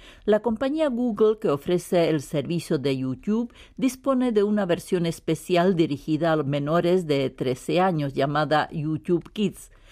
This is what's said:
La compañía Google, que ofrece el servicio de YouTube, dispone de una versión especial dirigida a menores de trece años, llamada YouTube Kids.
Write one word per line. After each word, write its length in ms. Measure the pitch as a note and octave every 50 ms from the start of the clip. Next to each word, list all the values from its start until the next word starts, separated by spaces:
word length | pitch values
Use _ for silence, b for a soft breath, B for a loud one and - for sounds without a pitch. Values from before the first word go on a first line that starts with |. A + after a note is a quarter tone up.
| B B B B B
La 160 | G#3 G#3+ G#3
compañía 480 | - A#3 A3 - C4+ C4+ D4+ D#4 D#4 C#4+
Google, 500 | A#3+ A#3 B3 B3 G#3+ G3+ A3 G#3+ A3 -
que 100 | - E3+
ofrece 600 | C#3+ C#3+ - - F3 E3+ - - F#3+ F3 E3 D3+
el 100 | D#3+ D3
servicio 580 | C3+ - - D3 B2 C#3+ E3+ E3 - - E3+ C#3
de 180 | B2+ C#3 C3+
YouTube, 560 | C3 C3 C3 B2+ B2+ - G3+ G#3+ A#3 A#3+ A#3 B B B B B
dispone 540 | - B3+ C4 B3+ - - C4+ C4+ B3+ B3+ B3
de 100 | G#3+ G#3
una 240 | G3+ G#3 G#3+ G#3 G3
versión 400 | F3 E3 F3 - - F#3+ F3 E3+
especial 680 | E3+ D#3+ - - - D#3+ - - - F3 E3+ E3+ F#3+ F#3+
dirigida 560 | D#3+ E3 C#3+ D3 C#3 - E3 D#3 C#3+ E3+ E3
a 100 | D#3+ D#3
menores 640 | C#3+ C3+ D3 C#3+ C#3+ D3 E3 F3 E3 F3 F#3 F#3 E3+
de 240 | D3 C#3+ C#3 C3+ C3
trece 500 | - - C#3+ B2+ B2+ - - - D3+ F3
años, 320 | F#3 F#3+ E3+ D3+ C#3+ C#3
llamada 560 | C3+ C3+ C3+ D3 D3 D3+ D3+ C#3 D3+ D3 - -
YouTube 640 | - E3 C#3+ D#3 D#3 D3+ - - F3 E3 - -
Kids. 380 | - G#3+ G#3 F3 - - - - B B B B